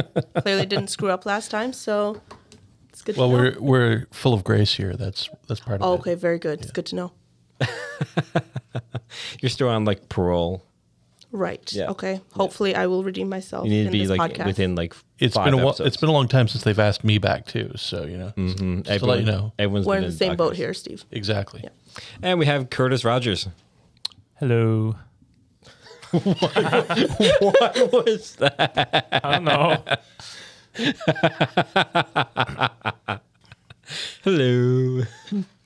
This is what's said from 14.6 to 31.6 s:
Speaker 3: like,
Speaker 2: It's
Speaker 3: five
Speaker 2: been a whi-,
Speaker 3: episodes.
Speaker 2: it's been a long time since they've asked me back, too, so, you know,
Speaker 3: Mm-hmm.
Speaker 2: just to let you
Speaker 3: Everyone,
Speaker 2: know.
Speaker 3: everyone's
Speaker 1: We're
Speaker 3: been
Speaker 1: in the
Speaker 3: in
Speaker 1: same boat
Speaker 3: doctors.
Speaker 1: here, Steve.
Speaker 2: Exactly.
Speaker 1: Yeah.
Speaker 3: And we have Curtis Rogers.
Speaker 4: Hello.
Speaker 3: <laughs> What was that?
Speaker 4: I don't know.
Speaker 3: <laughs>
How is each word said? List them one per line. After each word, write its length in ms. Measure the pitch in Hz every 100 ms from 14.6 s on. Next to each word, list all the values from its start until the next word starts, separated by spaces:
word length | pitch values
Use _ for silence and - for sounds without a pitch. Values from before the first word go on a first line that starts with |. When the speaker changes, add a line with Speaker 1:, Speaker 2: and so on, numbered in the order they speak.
| 92
Speaker 3:
like, 220 | 87 85 - _ _
Speaker 2:
It's 160 | 127 107
Speaker 3:
five 80 |
Speaker 2:
been 100 | 95
a 40 | 131
whi-, 100 | 131
Speaker 3:
episodes. 180 | - -
Speaker 2:
it's 100 | -
been 120 | 156
a 40 |
long 140 | 151 123
time 220 | 131 113
since 160 | -
they've 120 | 110 104
asked 260 | 104 98
me 140 | 107 107
back, 280 | 98 - -
too, 240 | 117 104 -
so, 280 | - -
you 140 | 76 90
know, 140 | 95 104
Speaker 3:
Mm-hmm. 460 | 92 92 92 90
Speaker 2:
just 160 | - 101
to 80 | 123
let 140 | 120
you 20 |
Speaker 3:
Everyone, 20 | 110
Speaker 2:
know. 260 | 101 107 -
Speaker 3:
everyone's 300 | 101 101 95
Speaker 1:
We're 80 |
Speaker 3:
been 100 | 196
Speaker 1:
in 40 | 92
the 40 |
Speaker 3:
in 40 | -
Speaker 1:
same 180 | 185 175
boat 80 | 165
Speaker 3:
doctors. 100 | 180
Speaker 1:
here, 160 | 131
Steve. 300 | - - - -
Speaker 2:
Exactly. 480 | - 101 101 98 -
Speaker 1:
Yeah. 80 | - - _ - - -
Speaker 3:
And 200 | 180 180
we 60 | 147
have 220 | 143 127
Curtis 360 | - 127 127
Rogers. 420 | 117 123 120 92 95 - _ _ _ _ - - _ _
Speaker 4:
Hello. 560 | 135 117 113 110 110 110
Speaker 3:
<laughs> 1120 | - _ _ _ _ _ - - - - -
What 1800 | 175 196 180 180 - 160 160 151 175 - - 214 587 202 269 240 247 247
was 420 | 247 226 214 - -
that? 800 | 139 - 147 - 135 - - -
Speaker 4:
I 160 | 143 165
don't 60 |
know. 400 | 160 151 160 - - 139 - - - - - - _ -
Speaker 3:
<laughs> 2000 | 247 - 640 - 160 - 147 -